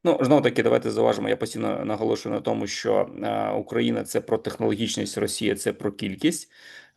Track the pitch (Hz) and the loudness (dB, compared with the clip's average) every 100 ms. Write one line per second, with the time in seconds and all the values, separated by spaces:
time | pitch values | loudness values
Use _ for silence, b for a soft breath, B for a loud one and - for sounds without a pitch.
0 | 170 - 175 147 123 123 113 120 117 107 | 2 2 6 6 6 4 4 4 2 2
1 | 113 107 107 104 110 113 110 98 104 107 | 2 2 0 -2 -2 -4 -4 -2 -4 -2
2 | 110 107 110 107 113 110 107 - 110 104 | 0 -2 -2 -4 -2 -2 -4 -4 0 2
3 | 95 90 110 110 107 107 - 113 120 113 | 0 -4 -4 -2 -2 -4 -2 0 0 0
4 | 104 110 - 110 - - 113 104 110 - | -2 -4 0 -2 -2 -2 -2 0 -2 -4
5 | 104 - 107 - 107 101 - 101 104 101 | -4 -2 -4 -2 -2 0 -2 -4 -6 -4
6 | 104 95 151 175 - B B B B | -8 0 0 0 -10 B B B B